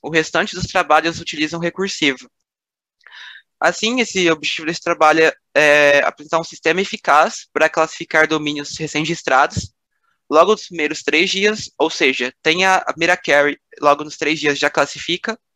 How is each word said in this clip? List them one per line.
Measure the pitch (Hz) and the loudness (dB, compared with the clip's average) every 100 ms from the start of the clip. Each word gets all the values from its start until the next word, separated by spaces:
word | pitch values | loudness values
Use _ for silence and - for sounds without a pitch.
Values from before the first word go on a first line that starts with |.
O | 143 | -4
restante | 160 160 165 202 | -2 -2 -2 -4
dos | 175 - | -6 -4
trabalhos | 185 147 151 160 165 | -2 2 2 2 -4
utilizam | 170 151 156 165 | -8 -6 -4 -4
recursivo. | 170 - 190 - 147 131 123 _ _ _ _ _ _ _ - - - - _ - | -6 -4 -6 -2 -2 -2 -8 _ _ _ _ _ _ _ -20 -20 -20 -20 _ -2
Assim, | 160 180 220 254 | -2 0 -2 -2
esse | 226 190 170 | -2 0 0
objetivo | 156 143 - 160 | 0 -4 -6 -6
desse | 170 | -4
trabalho | 170 170 156 160 | -2 4 4 6
é, | 160 - _ 147 | 4 0 _ 2
é | 151 147 143 143 | 4 6 6 4
apresentar | - - 151 165 | 2 -4 -4 -4
um | |
sistema | 165 165 160 175 | -4 -4 -2 0
eficaz | 196 214 - 147 190 - - | -4 -4 2 4 4 -2 -10
para | 147 156 | -4 -2
classificar | - 160 - 165 160 156 | 0 -2 -4 -2 0 2
domínios | 156 151 147 143 - | 0 -4 -8 -10 -10
recém-registrados | 156 147 156 165 - 131 151 - - _ _ _ _ _ - | -6 -4 -4 -4 0 2 2 -2 -12 _ _ _ _ _ 0
logo | 151 180 | 4 4
nos | 214 - | 2 -4
primeiros | 170 151 127 | -6 -4 -4
três | - 151 190 | -2 0 0
dias, | 190 208 214 - - | 0 -2 -2 -8 -4
ou | 156 | -2
seja, | - 143 131 123 - | 0 0 0 -4 -4
tem | 160 170 190 | -2 2 2
a, | 185 | 2
a | - | 0
primeira | 156 170 180 | -2 0 0
query | - 143 143 143 _ - | 2 2 2 -2 _ 0
logo | 147 147 | 2 2
nos | 151 - | -2 -6
três | 151 156 | -4 -2
dias | 147 139 | -2 0
já | 147 | 0
classifica, | - 143 - - 175 - 226 _ | 0 -2 -4 -6 -6 -6 -10 _